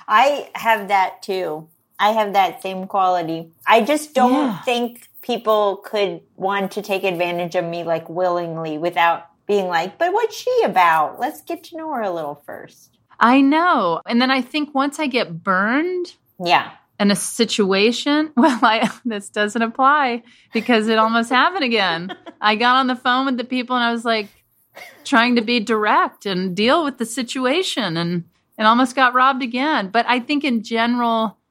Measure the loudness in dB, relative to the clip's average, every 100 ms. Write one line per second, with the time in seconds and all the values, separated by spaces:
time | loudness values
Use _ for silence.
0 | 0 4 4 0 -6 -4 0 0 2 0
1 | 0 -4 -8 -6 -4 -8 -12 _ _ 0
2 | 2 2 2 2 2 -2 -8 -8 -4 0
3 | 2 0 -2 -6 -10 _ 2 4 4 0
4 | -2 2 2 2 0 -4 -4 -2 -4 -10
5 | -20 -12 -8 -4 0 2 0 -2 -4 -2
6 | -2 -4 -14 -8 -4 -2 -4 -6 -4 -2
7 | -2 -2 -4 -4 -4 -4 -4 -6 -4 -4
8 | -4 -4 -2 -2 -4 -8 -8 -4 -2 2
9 | 2 0 -6 _ -2 0 0 -2 -4 -2
10 | 0 0 -2 -4 -2 0 2 4 4 4
11 | 0 -4 -8 -6 -10 -12 -12 -12 -8 -6
12 | -4 -4 -6 -10 -14 -16 -18 _ _ _
13 | _ 0 4 6 4 2 2 0 0 -2
14 | -2 -2 0 -2 -4 -6 -4 -4 -4 -4
15 | -4 -4 -4 -6 -2 -2 0 -2 -2 -4
16 | -8 -14 _ -8 0 0 0 -12 _ 0
17 | 0 0 -2 -2 -2 0 2 2 2 2
18 | 0 0 0 2 2 4 2 2 0 -4
19 | -8 -8 -6 -2 -2 -2 -2 0 2 2
20 | 0 -4 -10 _ _ -4 2 2 4 2
21 | 2 2 2 2 2 0 0 0 0 -2
22 | -6 -12 -16 -2 0 2 4 2 2 -2
23 | 0 0 0 -2 -2 -4 -2 -2 0 -2
24 | -2 -2 -4 _ _ _ _ -20 -20 -18
25 | 0 4 4 2 2 0 0 0 2 2
26 | 2 -4 -4 -2 -2 0 2 2 0 -4
27 | -6 -6 -6 -4 -2 0 -2 -4 -4 -2
28 | -2 -4 -6 _ _ 0 2 4 2 2
29 | 2 4 2 2 -4 -2 -2 -2 0 0
30 | 2 0 0 -2 0 -2 -2 0 0 0
31 | 0 0 -2 -6 _